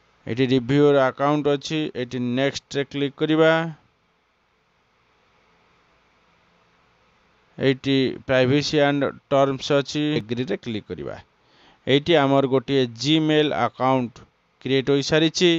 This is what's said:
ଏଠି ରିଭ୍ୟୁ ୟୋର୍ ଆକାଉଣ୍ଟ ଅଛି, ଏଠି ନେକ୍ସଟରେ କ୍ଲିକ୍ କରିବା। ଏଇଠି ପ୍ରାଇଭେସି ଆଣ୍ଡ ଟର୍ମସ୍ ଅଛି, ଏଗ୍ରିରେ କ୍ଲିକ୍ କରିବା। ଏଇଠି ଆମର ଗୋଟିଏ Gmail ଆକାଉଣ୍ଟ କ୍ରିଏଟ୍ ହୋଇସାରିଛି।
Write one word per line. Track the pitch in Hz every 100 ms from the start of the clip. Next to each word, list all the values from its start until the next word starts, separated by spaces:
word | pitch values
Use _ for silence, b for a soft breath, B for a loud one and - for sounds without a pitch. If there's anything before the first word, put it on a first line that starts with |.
| _ _ -
ଏଠି | 117 131
ରିଭ୍ୟୁ | 131 120 143
ୟୋର୍ | 147 139
ଆକାଉଣ୍ଟ | 131 123 143 151 143
ଅଛି, | 143 - 156 151
ଏଠି | - 123 131
ନେକ୍ସଟରେ | 123 123 139 - - 139
କ୍ଲିକ୍ | 135 143 139 -
କରିବା। | 151 156 160 160 165 147 _ _ _ _ _ _ _ _ _ _ _ _ _ _ _ _ _ _ _ _ _ _ _ _ _ _ _ _ _ _ _ _ _ _ _ _ _ -
ଏଇଠି | 131 131 139 135 127 - -
ପ୍ରାଇଭେସି | 131 127 143 143 156
ଆଣ୍ଡ | 143 143 123 123 -
ଟର୍ମସ୍ | 139 139 131 -
ଅଛି, | 143 139 151 151 147
ଏଗ୍ରିରେ | 107 120 131 196
କ୍ଲିକ୍ | - 107 -
କରିବା। | 87 67 95 - _ b b b b -
ଏଇଠି | 139 147
ଆମର | 160 139 139 135
ଗୋଟିଏ | 131 123 139 127
Gmail | 113 135 160 156 151 151
ଆକାଉଣ୍ଟ | 76 117 - 131 131 120 - - _ _ _
କ୍ରିଏଟ୍ | 131 135 135
ହୋଇସାରିଛି। | 139 135 160 160 - 180